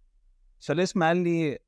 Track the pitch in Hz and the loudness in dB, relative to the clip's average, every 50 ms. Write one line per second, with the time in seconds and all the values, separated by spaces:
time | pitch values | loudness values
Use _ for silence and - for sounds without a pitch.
0 | _ _ _ _ _ _ _ _ _ _ _ _ - - 147 160 185 190 - 202 | _ _ _ _ _ _ _ _ _ _ _ _ -6 -4 -2 -2 -2 0 0 0
1 | 165 160 170 180 180 170 170 165 165 151 123 - _ | 2 2 2 2 2 0 0 0 0 -2 -4 -6 _